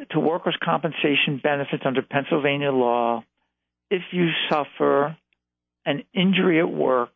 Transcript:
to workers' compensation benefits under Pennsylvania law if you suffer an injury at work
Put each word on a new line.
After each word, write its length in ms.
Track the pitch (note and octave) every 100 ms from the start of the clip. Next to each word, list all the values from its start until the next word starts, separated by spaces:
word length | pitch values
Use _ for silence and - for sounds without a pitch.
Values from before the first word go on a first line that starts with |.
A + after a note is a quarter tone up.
| C#4+
to 80 | D#3+
workers' 380 | D3+ E3+ G3+ F#3+
compensation 760 | E3+ D#3+ D#3+ - D3+ C#3 - C3+
benefits 440 | D3+ C#3+ C3+ - C#3+
under 160 | C3
Pennsylvania 680 | - C#3 C3+ D#3 C#3+ C#3+ C#3+
law 500 | C3 A#2+ A#2+ A#2 A#2 - _ _ _ _ _ -
if 120 | F#3 F3
you 180 | F3+ E3+ D#3 -
suffer 680 | D#3 C#3 - C#3+ C#3 D3 D#3+ _ _ _ _ _ _
an 180 | - C#3+ -
injury 460 | G3 F3+ F#3 F3+ D#3+
at 100 | F3+
work 440 | D3 C3+ B2+ A#2+